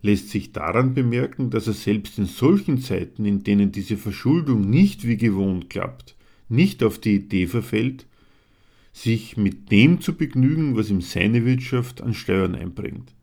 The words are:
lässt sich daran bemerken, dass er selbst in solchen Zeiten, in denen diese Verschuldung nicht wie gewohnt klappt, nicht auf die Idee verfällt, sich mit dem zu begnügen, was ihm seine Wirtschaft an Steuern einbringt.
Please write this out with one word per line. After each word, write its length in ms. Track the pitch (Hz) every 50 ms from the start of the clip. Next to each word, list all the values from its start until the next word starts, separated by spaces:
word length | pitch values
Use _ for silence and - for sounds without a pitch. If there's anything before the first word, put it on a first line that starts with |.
lässt 260 | - 101 104 98 - -
sich 240 | - 104 98 -
daran 400 | - - 78 80 90 117 131 131
bemerken, 560 | 127 131 131 120 117 120 131 - - - 135 117
dass 180 | 107 110 104
er 60 | 113
selbst 460 | 104 - - 101 107 110 101 - - -
in 80 | 101
solchen 520 | 92 - - 120 143 185 202 196 - 147 127
Zeiten, 460 | 127 - 95 92 - - - - 110
in 200 | 101 101 98 -
denen 280 | - 101 101 101 95
diese 240 | - 101 95 - 110
Verschuldung 720 | 101 - 107 98 - - 120 151 175 160 143 123 107 98 98
nicht 380 | 113 156 196 202 - - -
wie 100 | 117 117
gewohnt 540 | 104 117 113 98 95 98 98 92 90 82 -
klappt, 460 | - 95 - - - - - - - - _ - _ _ _ -
nicht 320 | 113 123 180 196 - -
auf 160 | 127 110 101 -
die 160 | - 113 104
Idee 320 | 98 - - 98 95 90
verfällt, 600 | 85 101 117 107 - - 107 117 131 131 131 - - _ _ _ _ _ _ _ _ _ _ _ _ _ _ _ _
sich 460 | - - - 117 113 113 - - - -
mit 320 | 104 98 - - - -
dem 320 | 107 101 117 156 175 175
zu 120 | - - 165
begnügen, 640 | - 156 143 - 131 127 135 156 160 160 143 127
was 140 | 110 107 101
ihm 100 | 101 95
seine 460 | 90 - - 92 90 104 117 120 113
Wirtschaft 560 | 123 127 131 127 - - 123 123 123 - -
an 100 | - 117
Steuern 420 | 110 - - - 95 95 95 90 90
einbringt. 600 | - - 90 - - - - - - - - - -